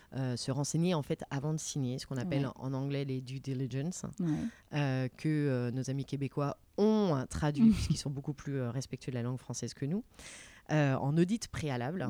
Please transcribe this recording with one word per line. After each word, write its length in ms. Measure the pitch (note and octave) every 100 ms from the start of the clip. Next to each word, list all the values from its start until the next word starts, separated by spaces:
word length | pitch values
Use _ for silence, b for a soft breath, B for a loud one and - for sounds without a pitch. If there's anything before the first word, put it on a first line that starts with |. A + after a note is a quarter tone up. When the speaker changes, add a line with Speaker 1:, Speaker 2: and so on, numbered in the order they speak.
| B C3
Speaker 1:
Euh, 220 | C3 A#2+
se 120 | -
renseigner 440 | C3 C#3 D#3+ E3+
en 80 | E3+
fait 220 | C3+ D#3+ -
avant 220 | C#3+ D3
de 80 | D#3
signer, 400 | - D3 B2+ C3
ce 80 | -
qu'on 80 | C3+
appelle 300 | F3 C3+ C#3
Speaker 2:
Ouais. 60 | -
Speaker 1:
en 180 | C3
anglais 300 | C3+ C#3 C#3
les 160 | C#3 C3
due 200 | B2+ C3+
diligence, 640 | - C3 C3 B2+ D#3 - - -
Speaker 2:
Ouais. 80 | E3+ D3+ D#3 B B
Speaker 1:
euh, 340 | D3+ C#3+ C3 B2+ -
que, 100 | D#3
euh, 440 | D3+ D3 B2+ B2
nos 180 | B2 B2+
amis 160 | C3+ C3
québécois 520 | C#3 C#3 - C#3+ - - -
ont, 380 | G#3+ A3 G3+ C#3
euh, 80 | -
traduit, 460 | - D3+ D3 A3+
Speaker 2:
<laughs> 240 | F#3 - -
Speaker 1:
puisqu'ils 20 |
sont 140 | D3
beaucoup 220 | C#3 C#3
plus, 220 | C#3+ - C#3
euh, 120 | A#2+
respectueux 400 | B2 - C3 -
de 40 | B2
la 60 |
langue 160 | A#2+ B2+
française 340 | - B2 A#2
que 120 | - C#3
nous, 200 | F#3+ - B B B B B B
euh, 240 | D3+ C#3+ C3+
en 220 | C#3 D#3
audit 300 | F3 A3+ -
préalable. 580 | - D3+ B2 A#2+ F#3